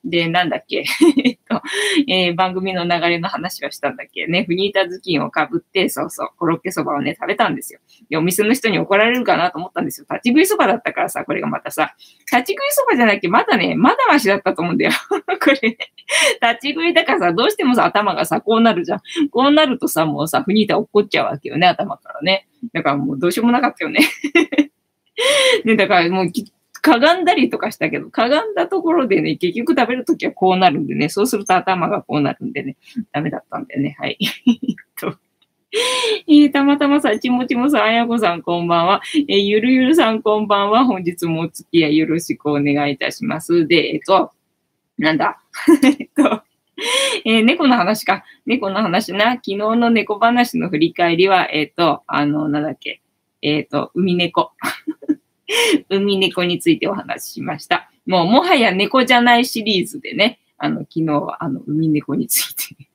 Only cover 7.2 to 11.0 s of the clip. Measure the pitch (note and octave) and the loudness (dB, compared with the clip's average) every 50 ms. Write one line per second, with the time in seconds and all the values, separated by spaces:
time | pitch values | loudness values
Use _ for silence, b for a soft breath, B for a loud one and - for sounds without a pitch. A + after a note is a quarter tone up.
7.2 | - C#3+ G#3 - A#3 F#3+ C#3+ - - - - - _ b b b b _ D3 D#3+ | -6 -6 0 0 0 0 0 -6 -10 -14 -18 -20 _ b b b b _ -4 -2
8.2 | D#3+ F3 F3+ - G#3 G#3+ B3+ C4 - A3+ G3 D#3 D#3+ - G3+ G3+ G#3+ A#3 B3 B3+ | 0 0 0 0 0 0 0 0 0 -2 0 0 0 0 2 2 4 2 2 0
9.2 | A#3+ - E3+ E3 E3+ F3+ - D#3 F3 E3 _ F3 E3 C#3+ - - - _ - - | 0 0 0 0 0 -2 -2 -6 -12 -8 _ -6 -6 -6 -8 -10 -12 _ -10 -4
10.2 | _ A#3+ A#3+ D4+ F#4 F#4+ G#4 - D4 G3 G3 A#3+ - - - - | _ 2 4 4 4 4 2 2 2 2 2 0 -4 -6 -4 -4